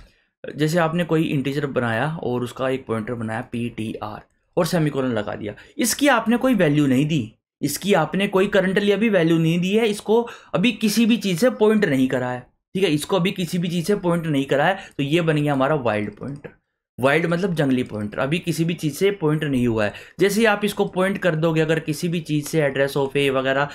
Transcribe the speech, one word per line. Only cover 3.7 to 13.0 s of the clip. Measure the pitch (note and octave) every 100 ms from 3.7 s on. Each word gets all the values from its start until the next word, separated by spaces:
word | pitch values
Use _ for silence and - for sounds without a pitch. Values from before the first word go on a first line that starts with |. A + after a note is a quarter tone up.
| A2+ A2 - G#2 G#2 - _ _ E3+
और | E3+
सेमीकोलन | F3 D3+ C3+ B2+
लगा | A2 G#2 G#2
दिया, | G#2 G#2 - -
इसकी | A#3 - C#4+
आपने | A#3 A3 A#3+
कोई | C4 G#3
वैल्यू | D#3 D3 C#3
नहीं | B2+ D3+
दी, | D#3 G#2+ - _ _
इसकी | C#3+ - F#3 F3+
आपने | - F#3 G3+
कोई | F#3+ G3+
करंटली | G#3 F#3 F#3+ G3+
अभी | G3 A3+
वैल्यू | F#3+ E3 E3
नहीं | D#3+ F3
दी | F#3 G#3+
है, | A3+
इसको | G#3 - A3+ A#3 - -
अभी | D#3 A#3+
किसी | - G#3+ A3+ A3+
भी | A#3
चीज़ | G3 E3
से | B3+
पॉइंट | - G#3+ G#3+ F#3+
नहीं | C3 C3
करा | C3 B2
है। | B2 - _ _ F#3
ठीक |
है, | F#3
इसको | D3